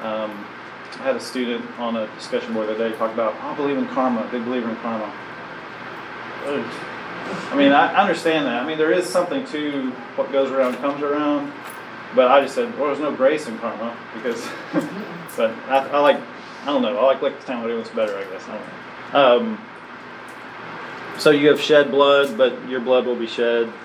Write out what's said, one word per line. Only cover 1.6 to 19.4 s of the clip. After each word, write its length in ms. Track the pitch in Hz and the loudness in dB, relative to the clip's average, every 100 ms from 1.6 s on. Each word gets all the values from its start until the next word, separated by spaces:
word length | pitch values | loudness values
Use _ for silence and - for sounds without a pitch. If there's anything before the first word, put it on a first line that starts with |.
| 113 - | -6 -6
on 160 | 117 113 | -4 -2
a 100 | 107 - | -4 -8
discussion 380 | - 123 - | -4 -4 -2
board 140 | 113 107 | -2 -2
the 80 | 110 | -2
other 140 | 113 | -2
day 60 | 110 | 0
talk 160 | 113 | -2
about, 200 | - 110 107 | 0 -2 -2
"I 140 | - - | -8 -2
believe 220 | 143 131 | 0 0
in 100 | 123 | -2
karma, 400 | 139 127 117 101 | 0 0 0 -2
big 140 | 123 117 | -4 -2
believer 240 | 127 113 | -2 -2
in 60 | 110 | -4
karma." 340 | 117 113 104 - - - - - - - - - - - - - 139 | -6 -6 -6 -10 -14 -14 -14 -14 -14 -14 -12 -12 -12 -12 -12 -8 -4
Ugh. 200 | 143 117 - - - - - - 175 - | -4 -4 -8 -10 -10 -10 -10 -8 -8 -4
I 40 | 277 | 4
mean, 160 | 277 | 8
I 200 | 285 165 175 | 8 6 4
understand 500 | 196 156 165 160 139 | 4 4 2 2 2
that. 160 | 120 | -2
I 20 | 135 | -2
mean, 120 | 156 | 2
there 140 | 156 | 4
is 140 | 180 175 | 4 2
something 400 | 180 175 139 127 | 0 0 -2 -4
to 440 | 151 147 139 131 123 - - | -4 -4 -2 -4 -6 -10 -4
what 160 | 135 | 0
goes 180 | 139 135 | 2 2
around 240 | 135 127 113 | 2 0 0
comes 240 | 143 139 | -4 -2
around, 500 | 143 147 147 147 143 - - - - - - 123 | -2 0 0 0 -2 -10 -14 -14 -14 -14 -2 4
but 140 | 127 | 8
I 120 | 139 | 8
just 120 | 131 | 6
said, 240 | 131 117 113 | 0 -2 0
"Well, 100 | 147 | -2
there's 120 | 139 | 0
no 120 | 147 | -2
grace 340 | 120 131 151 - | 4 4 4 -4
in 100 | 110 | -6
karma," 360 | 117 101 117 - - | -6 -4 -8 -8 -12
because, 320 | 113 120 117 - - - | -8 -6 -6 -8 -10 -4
<laughs> 640 | 302 - 190 214 - - - | -4 -4 -8 -10 -12 -12 0
but 140 | 113 - - | 0 0 0
I, 180 | 135 139 | 2 2
I 100 | 143 | 4
like, 200 | 143 123 - - - - | 6 4 0 -14 -16 -10
I 20 | 139 | -2
don't 160 | 143 | 0
know, 160 | 117 104 | 0 4
I 80 | 131 | 4
like 160 | 131 | 4
lex 220 | 139 - - | 0 -4 -8
talionis 480 | 123 113 117 110 117 | -6 -4 -4 -4 -2
better, 220 | 110 98 | -2 -2
I 60 | 98 | -8
guess. 180 | 92 - | -10 -10
I 20 | |
don't 100 | 107 - - - - - | -12 -12 -14 -16 -16 0
know. 240 | 139 135 120 | 6 8 6